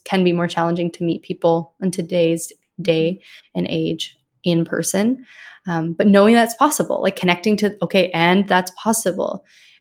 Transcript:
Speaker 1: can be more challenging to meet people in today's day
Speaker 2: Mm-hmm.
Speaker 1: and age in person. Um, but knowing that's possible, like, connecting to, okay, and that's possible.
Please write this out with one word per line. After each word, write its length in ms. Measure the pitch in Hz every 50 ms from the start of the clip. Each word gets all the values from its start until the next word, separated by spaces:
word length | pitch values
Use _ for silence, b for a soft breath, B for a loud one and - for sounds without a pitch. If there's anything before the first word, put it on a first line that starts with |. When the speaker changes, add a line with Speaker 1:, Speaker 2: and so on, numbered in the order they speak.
| _
Speaker 1:
can 200 | - 196 190 180
be 80 | 180 170
more 160 | 170 175 170
challenging 420 | - 175 165 170 170 175 170 170 -
to 120 | - 175
meet 180 | 170 160 - _
people 520 | - 180 - - 170 165 170 160 - _ - 190
in 80 | 185
today's 600 | 170 - 170 170 180 175 170 165 165 170 - - - _ _ _ _ -
day 400 | 165 - 160 160 160 165 190 190
Speaker 2:
Mm-hmm. 380 | _ - - - _ _ - 180
Speaker 1:
and 80 | 175 -
age 460 | 165 160 160 165 165 160 - - _ _ _ _ _ _ -
in 200 | 180 170 165 165
person. 600 | 165 - - 165 - - 190 208 233 262 254 B B B B B B B B B
Um, 260 | 180 170 165 160 170 165
but 140 | - -
knowing 280 | 208 196 196 202 220 233
that's 200 | 233 226 226 -
possible, 480 | - 277 302 302 - 170 - - - -
like, 140 | 190 190
connecting 400 | - 180 175 175 180 - 220 208 202
to, 180 | 214 196 208 - 175
okay, 280 | - - 196 180 - -
and 360 | 165 170 175 185 202 196 202
that's 220 | 190 185 185 - -
possible. 680 | - - 220 226 - - 185 175 196 - - - 190 b b b b b b b b